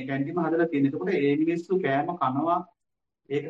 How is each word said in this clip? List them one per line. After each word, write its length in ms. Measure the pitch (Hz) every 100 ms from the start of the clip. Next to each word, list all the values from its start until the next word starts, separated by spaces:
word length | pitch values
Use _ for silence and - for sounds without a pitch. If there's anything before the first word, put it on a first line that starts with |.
| 131
කැන්ටිම 340 | 135 143 175
හදලා 280 | 160 165 165
තියෙන්නේ. 240 | 143 139
එතකොට 180 | 151 185
මේ 260 | 147 143 147
මිනිස්සු 420 | 160 170 - 185
කෑම 300 | 143 135 170
කනවා 460 | 175 135 135 160 175 - _ _ _ _ _ -
ඒක 160 | 143 143